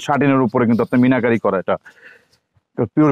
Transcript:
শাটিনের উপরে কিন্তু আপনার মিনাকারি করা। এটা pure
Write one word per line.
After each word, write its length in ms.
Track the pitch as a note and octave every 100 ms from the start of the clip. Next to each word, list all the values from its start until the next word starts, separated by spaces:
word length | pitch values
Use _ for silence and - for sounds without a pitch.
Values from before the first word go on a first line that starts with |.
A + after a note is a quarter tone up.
| -
শাটিনের 340 | C#3+ C#3+ C3+ B2
উপরে 180 | B2+ A#2
কিন্তু 140 | A#2
আপনার 160 | A#2 B2+
মিনাকারি 340 | B2 C3 A#2 A#2
করা। 120 | G#2 F#2+
এটা 120 | F2 F#2 - - - - _ _ _ _ _ - A#2
pure 160 | - D3+